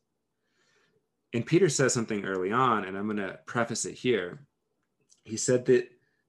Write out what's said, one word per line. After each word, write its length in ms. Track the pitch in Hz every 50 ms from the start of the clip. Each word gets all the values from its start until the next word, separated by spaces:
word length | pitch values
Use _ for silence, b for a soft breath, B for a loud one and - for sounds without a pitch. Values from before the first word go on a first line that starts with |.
| _ _ _ _ _ _ _ _ _ _ _ _ _ _ _ _ _ _ _ _ _ _ _ _ _ _ -
And 120 | 117 110
Peter 240 | - 160 175 196 156
says 240 | - - 135 117 -
something 320 | 123 110 - 110 101 95
early 260 | 95 95 92 90 98
on, 340 | 110 127 131 123 113 104 95
and 120 | 92 95
I'm 80 | 98 104
gonna 320 | 107 107 104 95 90 - - _
preface 400 | - - 120 113 - 113 - -
it 80 | - -
here. 540 | - - 127 117 98 90 87 - 143 - _ _ _ _ _ _ _ _ _ _ _ _ _ _ _ _
He 120 | 104 110
said 280 | 107 - - 127 123 123
that 260 | 135 127 120 - - _ _ _ _ _ _ _